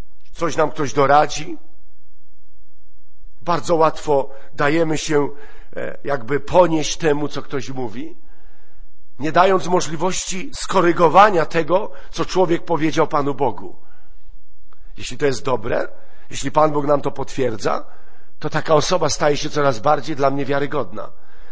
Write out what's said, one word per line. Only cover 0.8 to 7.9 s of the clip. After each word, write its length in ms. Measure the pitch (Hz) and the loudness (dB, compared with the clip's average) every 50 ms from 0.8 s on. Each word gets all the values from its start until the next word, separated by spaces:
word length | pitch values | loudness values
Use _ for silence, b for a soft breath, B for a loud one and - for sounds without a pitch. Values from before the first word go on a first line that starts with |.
| 147 127 | 0 0
doradzi, 680 | 107 143 139 131 139 147 156 147 - 151 151 - - - - - - - - - - - - - - - - - - - - - - - - - - - - - - - - - - - - - - - | 2 2 4 6 6 6 4 4 0 -2 -2 -2 -4 -4 -4 -4 -4 -4 -4 -4 -4 -4 -4 -4 -2 -2 -2 -2 -2 -2 -2 -2 -2 -2 -2 -2 -2 -2 -2 -2 -2 -2 -2 -2 -2 -4 -4 -4 -4 -2
bardzo 320 | - 175 170 160 - - 175 | -2 0 0 0 2 2 2
łatwo 560 | 156 160 156 151 - - 156 147 139 127 - B B B B B | 4 4 2 2 0 0 0 2 2 2 0 B B B B B
dajemy 440 | - 151 143 156 165 165 156 156 139 | 0 2 2 2 2 2 2 0 -2
się, 300 | - - 156 147 143 127 - B B B B B B B B | -2 0 0 2 2 0 -2 B B B B B B B B
e, 220 | - - - 71 - - | -4 -4 -4 -4 -4 -2
jakby 360 | 135 143 135 120 110 143 131 | -2 -2 -2 -2 -2 -2 -2
ponieść 560 | 101 - 143 180 180 165 160 156 143 - - | -2 2 4 4 4 6 4 0 0 -2 -2
temu, 320 | - 170 156 147 147 147 139 | 0 2 2 2 2 0 -2
co 140 | - 143 | -2 -2
ktoś 280 | 131 - 147 135 120 127 | -2 -2 -2 -2 -2 -2
mówi, 460 | 135 131 127 110 | -2 -2 -2 -2